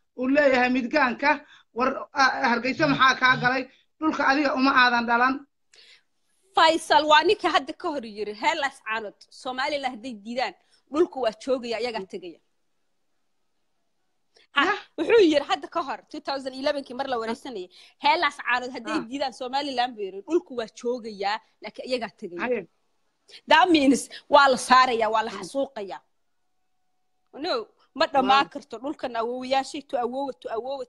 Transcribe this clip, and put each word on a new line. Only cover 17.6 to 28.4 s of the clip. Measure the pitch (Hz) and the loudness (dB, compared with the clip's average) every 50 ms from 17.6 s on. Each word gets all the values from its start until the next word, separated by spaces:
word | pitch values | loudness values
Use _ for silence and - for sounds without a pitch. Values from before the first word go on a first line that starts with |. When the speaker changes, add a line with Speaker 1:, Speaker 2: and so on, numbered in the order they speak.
| 180 180 _ - - _ _ _ | -12 -14 _ -20 -20 _ _ _
Speaker 2:
"Helas | - 285 302 339 320 285 277 | 0 0 2 2 2 0 -2
caanod | - - 240 240 254 254 254 254 | -4 -4 -2 -2 -2 -4 -6 -12
hadday | 277 226 214 220 | -10 -8 -6 -6
Speaker 1:
Ha. | 311 240 | -6 -6
Speaker 2:
diidaan | 220 254 277 285 262 - | -6 -6 -6 -6 -6 -6
Somaliland," | - 262 247 254 277 285 285 262 240 240 254 247 | -8 -8 -6 -4 -4 -4 -4 -2 -2 -2 -2 -4
buu | 214 | -8
yiri, | 202 190 185 196 | -10 -10 -10 -12
"dhulku | 202 - 320 349 - - 269 | -4 -2 -2 -2 -2 -4 -8
waa | 240 226 | -8 -8
joogaya, | 214 - - - 240 247 254 214 233 208 190 196 196 214 220 _ _ _ _ | -10 -10 -8 -6 -6 -6 -6 -8 -10 -8 -6 -4 -4 -4 -6 _ _ _ _
laakiin | - 214 - - - | -14 -12 -12 -12 -6
iyagaa | 254 254 254 226 185 - | -4 -4 -4 -4 -6 -10
tegaya." | _ 226 175 170 175 | _ -14 -12 -8 -6
Speaker 1:
Haye. | 240 240 247 233 175 - _ _ _ _ _ _ _ _ _ _ _ _ - - _ | -4 -4 -4 -4 -6 -10 _ _ _ _ _ _ _ _ _ _ _ _ -20 -8 _
Speaker 2:
That | - 294 311 359 370 | 4 6 6 6 6
means | 330 302 277 262 262 - - - - - - | 4 4 6 4 4 2 0 -6 -16 -18 2
waa | - 277 285 277 269 | 6 8 8 8 8
la | 254 | 6
saaraya, | - - - 262 262 254 262 240 226 220 214 | 2 4 6 6 6 6 6 2 0 0 0
waa | 220 220 220 | 0 0 -2
la | 226 | -2
Speaker 1:
Hmm. | 202 196 | -6 -10
Speaker 2:
xasuuqaya. | 190 165 - 269 269 - - 247 202 185 165 151 _ _ _ _ _ _ _ _ _ _ _ _ _ _ _ _ _ _ _ _ _ _ _ _ _ _ - | -10 -6 -4 -4 -4 -4 -6 -12 -12 -12 -14 -16 _ _ _ _ _ _ _ _ _ _ _ _ _ _ _ _ _ _ _ _ _ _ _ _ _ _ -14
No, | 254 294 370 302 240 208 - _ _ _ _ - | -10 -6 -4 -4 -6 -6 -10 _ _ _ _ -2
ma | 269 320 | -2 0
dhammaan | 320 - 269 254 262 269 277 | 0 2 2 4 4 4 4